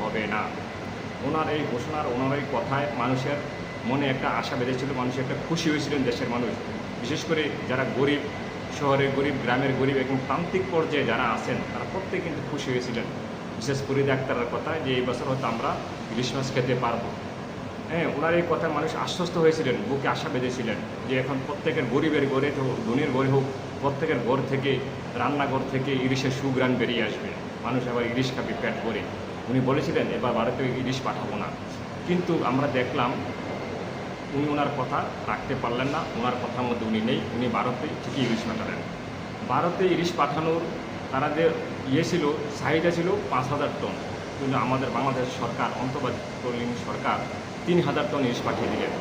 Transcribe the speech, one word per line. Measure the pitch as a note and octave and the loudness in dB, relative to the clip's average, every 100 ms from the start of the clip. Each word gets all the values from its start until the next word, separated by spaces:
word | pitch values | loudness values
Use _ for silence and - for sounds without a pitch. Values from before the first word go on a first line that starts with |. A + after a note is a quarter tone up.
হবে | G#2+ G#2+ G2+ | 0 0 0
না। | G#2 G2 - - - - - - - | 0 -2 -4 -8 -8 -8 -8 -8 -4
ওনার | C3+ D#3 D3+ | -2 0 2
এই | D3+ C3+ | 0 0
ঘোষণার, | A#2+ - D3+ D3 | -2 -2 -2 -2
ওনার | B2 C3+ C#3+ | 0 0 0
এই | C3 | 0
কথায় | A#2+ A2+ C#3 C#3+ B2+ | -2 0 0 0 0
মানুষের | B2 B2+ C#3 C#3+ - - - - A2+ | 0 2 0 -2 -4 -8 -8 -4 0
মনে | C3+ C#3+ | 2 2
একটা | C3 C#3+ | 2 0
আশা | A2+ A#2 C3+ | 0 -2 -2
বেঁধেছিল, | B2 B2+ C3 B2+ | 0 0 -2 0
মানুষ | B2 C3+ | 0 0
একটা | C3 C3+ - | -2 -2 -2
খুশি | E3 E3 | 0 2
হয়েছিলেন | D3+ C3+ C#3+ | 2 2 2
দেশের | A#2+ A#2 A#2+ | 2 0 0
মানুষ। | A#2+ A#2 F#2 - - - - | 0 0 -2 -6 -6 -6 -6
বিশেষ | A#2+ D#3 | -2 -2
করে | - D#3 D3 B2 - | 0 0 0 -2 -2
যারা | B2 B2+ A2 | 0 0 2
গরিব, | C#3+ C#3+ C#3 - - - - - | 2 2 0 -6 -8 -8 -8 -2
শহরের | C#3+ C3+ C#3 C3 | 4 4 4 2
গরিব, | C#3+ C3 | 2 0
গ্রামের | A2+ B2+ C#3 B2+ | 2 2 2 2
গরিব | C3+ C3 | 2 2
এবং | C3 C3+ - | 2 0 0
প্রান্তিক | C#3 E3+ F#3 F3+ | -2 0 0 2
পর্যায়ে | E3 D3+ D3 A#2 | 0 2 2 2
যারা | A#2 | 2
আছেন, | A#2+ G#2+ - G#2+ - | 2 0 0 -2 -2
তারা | B2 A#2 | -6 -4
প্রত্যেকে | F#3+ F#3+ F#3 | -6 -4 -2
কিন্তু | D#3+ C#3 C3+ | -2 -4 -4
খুশি | C#3+ - | -4 0
হয়েছিলেন | B2+ B2 A2+ G#2 - - - - - | -2 0 -4 -4 -6 -8 -8 -8 -6
মিসেস | C#3 C3+ - | -2 -2 0
ফরিদা | C3+ C3+ | 2 4
আক্তারের | C3 C3 B2 A#2 | 2 0 0 0
কথায় | A#2+ D3+ D#3+ C3+ | -2 -2 -2 0
যে | |
এই | B2+ | 2
বছর | B2 A#2 C3+ | 2 0 -2
হয়তো | C3 A#2+ | 0 0
আমরা | A2+ C#3 F3+ - - - | 0 -2 -2 -6 -8 -4
ইলিশ | A2+ B2+ | -2 -2
মাছ | C3+ B2+ | -2 0
খেতে | C3 B2+ A#2+ | 0 2 2
পারবো। | A#2+ A2+ - - - - - - - - - | 2 0 -4 -6 -8 -8 -8 -8 -8 -8 -4
হ্যাঁ, | E3 C#3+ B2 | 0 0 2
ওনার | D#3+ | 4
এই | E3+ E3+ | 4 4
কথায় | D#3 E3 | 2 2
মানুষ | D3+ D#3 - | 2 0 0
আশ্বস্ত | - - E3+ F3 | -2 -2 0 6
হয়েছিলেন, | D#3+ D#3 C3 A2 G#2 | 6 6 2 0 0
বুকে | C3+ C3+ | 0 2
আশা | B2 D#3 | 0 0
বেঁধেছিলেন | C3+ B2+ B2+ A2 G2+ A2 - A#2 | 0 0 0 -2 -2 -4 -6 0
যে | C3 | 0
এখন | C3 C3 C#3 | 2 -2 -2
প্রত্যেকের | C#3+ E3 D#3 C3+ | -2 0 2 2
গরিবের | C#3 D#3+ D3 C3 | 4 4 4 4
ঘরে | C3 C#3+ C#3 | 4 2 2
হোক, | C3 - A2 | 0 0 2
ধনীর | C3 D3+ | 2 4
ঘরে | B2+ C3+ | 4 4
হোক, | C3+ C3 - - - | 4 2 -2 -8 -2
প্রত্যেকের | C#3 C3+ D#3+ C3+ G#2+ | 0 2 2 2 4
ঘর | C3+ C3 | 2 2
থেকে, | C3+ C3+ B2 - - - A#2+ | 0 2 2 0 -6 -6 0
রান্নাঘর | A#2+ C#3+ C#3 C3 - | 0 2 2 0 0
থেকে | C3 C#3 | 0 2
ইলিশের | C3 B2+ C3 C3 | 2 2 2 2
সুঘ্রাণ | - C3+ B2+ B2+ A#2 | 0 0 4 4 4
বেরিয়ে | A2 A#2 | 2 2
আসবে, | G#2+ F#2 G2 F2 - - | 0 -2 -6 -6 -8 -6
মানুষ | A2 B2+ A#2+ | -2 0 0
আবার | A#2+ A2+ | 0 2
ইলিশ | A#2+ C3 B2 | 2 0 0
খাবে | A2 G#2 | -4 -2
পেট | A2+ G#2+ A2+ | -2 -2 -2
ভরে। | G#2 F2+ - - - - | -2 -4 -8 -8 -8 0
উনি | B2+ | 2
বলেছিলেন, | B2 C#3+ D#3 D#3 A2+ | 4 2 2 0 0
"এবার | A2 A#2+ | 0 0
ভারতে | A2 A#2+ B2+ | 2 0 0
ইলিশ | C3 B2+ A#2+ B2+ | 0 0 -2 0
পাঠাবো | A2 G#2 G2+ G#2 | -2 -2 -4 -4
না।" | E2 - - - - - - | -4 -6 -10 -10 -8 -6 0
কিন্তু | F3+ F3 D#3+ | 2 2 2
আমরা | A#2 C3 C#3+ | 2 2 2
দেখলাম | C3 - C#3+ B2 - - - - - - - - - - - - | 2 2 2 2 0 -4 -6 -6 -6 -6 -6 -6 -6 -6 -8 -4
উনি | C#3 D3+ | 0 2
ওনার | D3 C#3 C3 | 2 2 0
কথা | B2+ D3 F#3+ - - | 0 0 -2 -4 -4
রাখতে | G#2+ - C3 | -2 -2 -2
পারলেন | A#2+ A#2+ C3+ | 0 0 0
না, | D#3 | 0
ওনার | E3+ - B2 A#2+ | -2 0 0 0
কথার | A#2 B2 | -2 -2
মধ্যে | B2 A2 A2 | 0 0 0
উনি | A2 | 2
নেই, | A2+ D#3 - | 2 0 0
উনি | A#2+ B2 | 0 2
ভারতে | G#2 B2 A#2+ D#3 - C3 | 2 0 0 -4 -4 -4
ঠিকই | C3 A#2 | 0 0
ইলিশ | A2+ | 0
পাঠালেন। | A2+ G2+ G2 F2 E2+ - - - - - A2 | -2 -4 -4 -4 -6 -8 -10 -8 -8 -8 0
ভারতে | C3 E3+ F3 F#3 | 2 2 2 2
ইলিশ | D#3+ E3+ - | 4 2 2
পাঠানোর | C#3+ D3+ D#3+ E3 E3+ - - - - | 2 2 0 0 -2 -6 -8 -8 -4
তারা | C3+ D3 | 0 0
যে | D3+ E3 - - - C3 | 4 4 2 -4 -6 0
ইয়ে | C#3+ | 2
ছিল, | D#3+ E3+ D3 D3+ - - | 4 2 2 0 -4 -2
চাহিদা | C3 D#3 E3+ | 0 4 4
ছিল | E3+ F3 G#3 - | 2 2 0 0
পাঁচ | B2+ C3 | 0 0
হাজার | C#3+ C#3 - | 0 -2 -2
টন, | G#2+ F#2 - - - - | -4 -4 -6 -8 -8 -4
কিন্তু | C3+ C3 | 0 2
আমাদের | A2+ C3 C3 | 2 0 0
বাংলাদেশ | A#2 C3+ B2+ B2 - | 0 0 0 -2 -2
সরকার, | A#2+ - A#2+ B2 | -4 0 -2 0
অন্তর্বর্তীকালীন | C3 C#3 B2 G#2+ - - B2 A#2+ A#2+ A#2 - | -2 0 -2 -2 -6 -6 -4 -2 -2 -4 -4
সরকার | G2+ B2+ G#2 - - - - - | -2 0 0 -2 -6 -8 -6 2
তিন | F3 | 4
হাজার | C#3 D3 C#3 | 4 0 0
টন | D3 | 0
ইলিশ | B2+ A#2 A#2+ | 0 0 -2
পাঠিয়ে | - - | 0 0
দিলেন। | G#2+ - - | 0 -2 -4